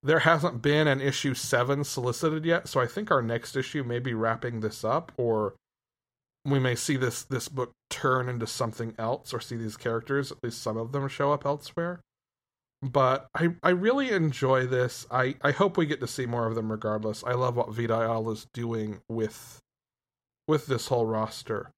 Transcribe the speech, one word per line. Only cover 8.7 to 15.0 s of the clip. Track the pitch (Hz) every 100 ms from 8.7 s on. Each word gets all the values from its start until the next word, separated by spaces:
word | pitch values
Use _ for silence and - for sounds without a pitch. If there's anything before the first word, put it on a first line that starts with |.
| 107 113 110
else, | 113 123 -
or | 117
see | - 117
these | 110 104
characters, | 123 113 113 139 139
at | -
least | 120 113
some | - 110
of | 117
them, | 139 139
show | - 143
up | 143
elsewhere. | 139 147 - - 170 175 _ _ _ _ _ _ _ _
But | 135 139 131 135 -
I, | - 170 170
I | 175
really | 180 208 269 262
enjoy | 202 160 127 135 131 127
this. | 127 123 -